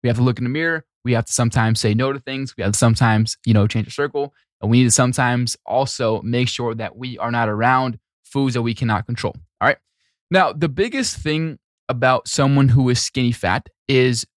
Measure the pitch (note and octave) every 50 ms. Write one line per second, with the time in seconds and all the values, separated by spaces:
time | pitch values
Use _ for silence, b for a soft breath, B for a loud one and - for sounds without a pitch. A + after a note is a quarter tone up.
0 | - B2 A#2 A#2 B2 B2+ A#2+ - B2+ B2 C3+ D#3 E3 E3 E3 D#3+ _ _ _ _
1 | _ A#2+ A#2+ A2+ A2 - - - A#2+ A#2 - A#2+ A2+ A2+ A2+ - - G#2+ G#2 A2+
2 | C3 C3+ C#3 C3+ _ C3+ C3+ C3+ C3+ A#2+ - - G2 G2+ G2+ - C3 A#2 A2 -
3 | B2+ A2+ A2 A2 A2+ - - _ _ - A2+ G#2 G2+ G#2+ - A2+ G#2+ - - -
4 | C#3+ C#3+ - C#3+ C#3+ C#3 _ _ _ _ _ _ - G#2 A#2 B2 B2+ A#2+ G#2+ -
5 | B2+ B2 A#2+ - B2+ B2 B2 B2 B2 A#2 - _ _ - A2 B2+ C3+ B2+ - -
6 | B2 A2 A2 G#2+ - A2+ A#2+ B2 B2+ A#2 - - A#2+ A#2 A2+ A2 A2 F#2 - A2
7 | B2+ B2+ A#2+ - G2+ A#2 A#2 A#2+ A#2 G#2+ G#2+ G#2+ A#2 B2 C3 C3 C3 B2+ A#2 A2+
8 | _ _ _ _ _ - - C#3 C#3 C3+ A#2+ B2+ A#2 A#2 A2+ - A#2+ A2+ G#2+ G2+
9 | - - B2 - - - - - - _ _ _ G#2 C3+ - _ _ _ _ _
10 | _ _ _ _ _ _ E3+ F#3+ F#3 C3+ - D3+ F3 D#3 B2+ D#3 G3+ B3 B3 C4+
11 | B3+ - - - - D3+ D3+ D#3 D#3+ D#3+ D3 _ _ _ _ _ _ - C3 A#2+
12 | C3 B2+ C3 B2 - - - - C#3 C#3 C#3 C#3 C#3 C3 A2+ C#3 C3 B2 B2 A#2+
13 | - - _ C3+ B2+ A#2+ A#2+ - - F2 F#2 C#3+ - - _ _ _ - C3+ B2+
14 | B2+ B2+ A#2+ A2+ - _ _